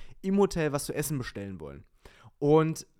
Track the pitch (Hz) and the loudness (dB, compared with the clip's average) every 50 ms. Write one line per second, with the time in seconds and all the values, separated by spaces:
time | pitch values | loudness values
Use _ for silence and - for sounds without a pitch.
0 | - - - - - 190 190 202 202 190 - 180 156 151 135 143 - - - 139 | -12 -14 -16 -8 -4 0 4 4 4 4 4 0 0 0 0 -2 -4 -4 -4 -4
1 | 147 135 151 135 113 - - 104 101 98 95 87 80 69 69 69 - _ _ _ | -4 -4 -4 -6 -6 -8 -8 -10 -10 -10 -10 -12 -12 -14 -14 -16 -18 _ _ _
2 | _ - - - - - - _ 143 143 151 156 156 160 160 - - - _ | _ -20 -20 -20 -20 -20 -10 _ 2 4 6 6 4 2 -2 -6 -10 -16 _